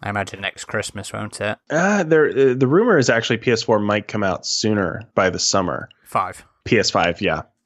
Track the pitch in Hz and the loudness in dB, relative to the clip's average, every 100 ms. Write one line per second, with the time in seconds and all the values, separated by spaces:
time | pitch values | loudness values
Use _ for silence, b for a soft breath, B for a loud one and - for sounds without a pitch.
0 | 101 101 95 95 98 - - 107 - 101 | -8 -6 -6 -8 -10 -10 -8 -8 -8 -10
1 | 98 107 104 - 104 107 - 156 190 208 | -12 -10 -10 -8 -6 -8 -6 -2 0 0
2 | 160 160 131 107 135 127 131 165 240 175 | 2 4 4 4 2 4 4 4 4 4
3 | 131 117 - 113 - 113 - 107 104 104 | 4 2 0 -2 0 0 2 2 2 0
4 | - 110 98 78 - - 110 107 92 90 | -2 -2 -2 -2 -4 -2 0 0 0 -4
5 | - - 95 87 - 98 87 65 - _ | -4 0 0 0 0 0 0 -4 -10 _
6 | - 110 92 - - _ - 113 95 101 | -8 -6 -6 -10 -20 _ 0 0 2 2
7 | 87 85 95 78 - _ | 0 0 -2 -2 -6 _